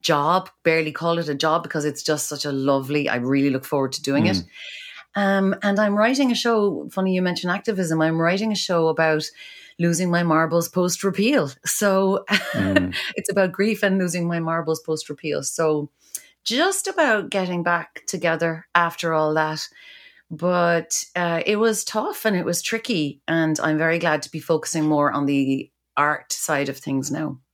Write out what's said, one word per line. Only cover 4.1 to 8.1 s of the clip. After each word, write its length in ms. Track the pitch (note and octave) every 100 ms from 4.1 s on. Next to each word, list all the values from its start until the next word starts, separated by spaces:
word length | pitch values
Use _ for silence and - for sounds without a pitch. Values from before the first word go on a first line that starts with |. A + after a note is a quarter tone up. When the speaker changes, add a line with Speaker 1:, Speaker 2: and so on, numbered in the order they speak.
| C#3 -
Speaker 1:
it. 100 | -
Speaker 2:
Mm. 100 | - - - - - - - -
Speaker 1:
Um, 380 | G3+ G3 G3 F#3+
and 180 | G#3 G3+
I'm 160 | G#3+ G#3
writing 340 | A3 C4 C4+
a 60 | A#3
show, 520 | A#3+ A3+ G3+ - -
funny 220 | - F#3+
you 80 | F#3
mention 280 | F3+ F3 F3
activism, 500 | F#3+ G3 G3 F3 D#3+
I'm 200 | D#3+